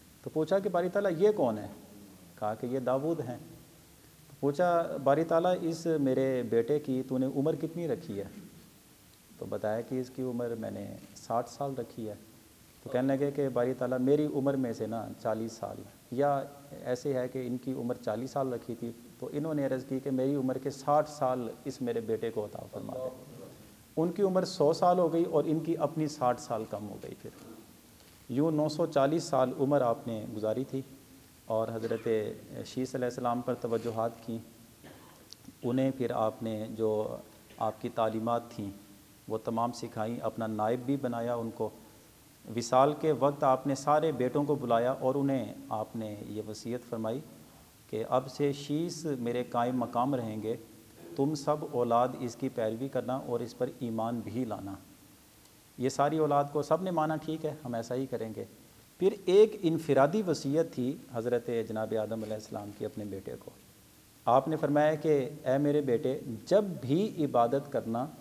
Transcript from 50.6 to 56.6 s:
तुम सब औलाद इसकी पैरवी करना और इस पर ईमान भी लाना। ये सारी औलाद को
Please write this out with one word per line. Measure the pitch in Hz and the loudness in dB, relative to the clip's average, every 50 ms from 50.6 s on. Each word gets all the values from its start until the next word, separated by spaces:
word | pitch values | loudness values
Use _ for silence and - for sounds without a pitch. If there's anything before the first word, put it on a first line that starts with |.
| - - - - - - - - - - - | -8 -16 -20 -20 -20 -20 -20 -20 -18 -10 -2
तुम | - 139 151 156 | 0 0 0 0
सब | 143 139 156 151 151 - - - | -2 0 0 0 0 -2 -4 0
औलाद | 120 120 117 117 120 127 127 120 113 | 0 2 4 6 4 4 4 0 -4
इसकी | 123 117 - - 131 131 | -6 -8 -6 -4 -6 -4
पैरवी | - 123 113 110 113 113 135 135 | -2 0 -2 -2 -2 -2 -6 -2
करना | - 127 117 123 127 139 | -2 -2 -2 -2 -4 -4
और | 135 123 120 117 | -2 -2 -2 -2
इस | 123 113 - | -4 -4 -4
पर | - 127 123 - - | -4 -4 -4 -2 -6
ईमान | 127 117 113 113 113 117 120 117 | -6 -4 -2 -2 -2 -2 -2 -4
भी | 104 101 101 123 127 | -6 -6 -4 -4 -4
लाना। | 110 104 101 98 98 95 - - - - - - - - - - - - - - - - - - - - - | -4 -4 -8 -8 -10 -12 -12 -14 -20 -20 -20 -20 -20 -20 -20 -20 -20 -20 -20 -20 -20 -20 -20 -20 -20 -8 -4
ये | 123 131 | -2 -2
सारी | - - 139 147 156 156 | 2 2 2 4 4 2
औलाद | 156 147 143 143 143 143 | 2 4 4 4 2 2
को | 147 151 | 0 -2